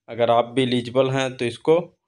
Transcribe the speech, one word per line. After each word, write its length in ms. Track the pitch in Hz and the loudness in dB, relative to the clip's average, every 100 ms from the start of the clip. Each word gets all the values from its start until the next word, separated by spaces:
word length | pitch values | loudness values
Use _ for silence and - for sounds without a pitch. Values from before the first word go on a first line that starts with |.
| - | -14
अगर 220 | 117 117 | -2 2
आप 140 | 117 | 2
भी 180 | 120 123 | 2 -2
एलिजिबल 480 | 127 123 117 127 131 | 0 -2 0 0 0
हैं 260 | 135 131 127 | 0 -4 -4
तो 80 | |
इसको 320 | 120 117 - 165 175 _ | -6 -2 0 0 0 _